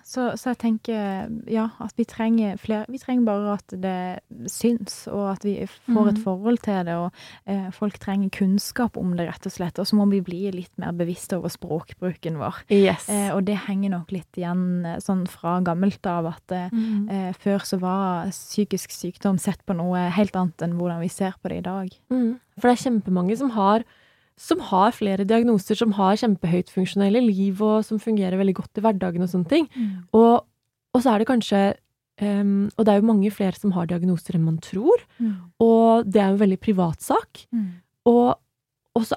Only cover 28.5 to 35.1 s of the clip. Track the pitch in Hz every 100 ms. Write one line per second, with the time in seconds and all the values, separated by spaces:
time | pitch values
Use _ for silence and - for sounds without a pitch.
28.5 | 185 - - 220 196 185 170 180 180 170
29.5 | 302 302 262 220 185 180 220 233 240 -
30.5 | _ _ _ _ 254 254 208 220 254 -
31.5 | 202 196 - _ _ _ - 208 202 202
32.5 | 196 208 - 214 202 226 214 202 - 190
33.5 | - 208 180 165 175 180 170 - 175 160
34.5 | 160 - 190 269 480 -